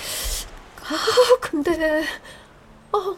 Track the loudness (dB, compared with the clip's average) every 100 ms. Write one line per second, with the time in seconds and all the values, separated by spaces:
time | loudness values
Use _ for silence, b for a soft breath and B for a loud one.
0 | B B B B B -16 -20 -16 -8 -2
1 | 2 4 6 4 2 -2 0 2 2 2
2 | 0 B B B B -20 -20 -20 -4 -2
3 | -2